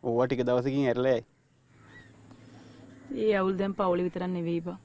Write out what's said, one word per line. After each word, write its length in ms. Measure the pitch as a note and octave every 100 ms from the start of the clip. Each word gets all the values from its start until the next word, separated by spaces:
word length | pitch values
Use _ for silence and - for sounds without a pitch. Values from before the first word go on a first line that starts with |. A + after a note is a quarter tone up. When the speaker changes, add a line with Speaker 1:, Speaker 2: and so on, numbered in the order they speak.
Speaker 1:
ඕවා 240 | B2+ A#2 B2+
ටික 160 | B2+
දවසකින් 440 | B2 B2 B2+ C3+ C#3
ඇරලා 280 | A#2+ B2+
යයි. 100 | A#2+ - _ _ _ _ - - - - - - - - - - - - - -
Speaker 2:
ඒ 200 | C4 A3
අවුල් 200 | G3+ F#3+ F#3+
දැන් 180 | G3
පවුල 260 | G3 F#3+ F3
විතරක් 260 | F3+ F3+ F3+
නෙවෙයි 320 | F3+ E3+ E3+
බං. 180 | E3+ F#3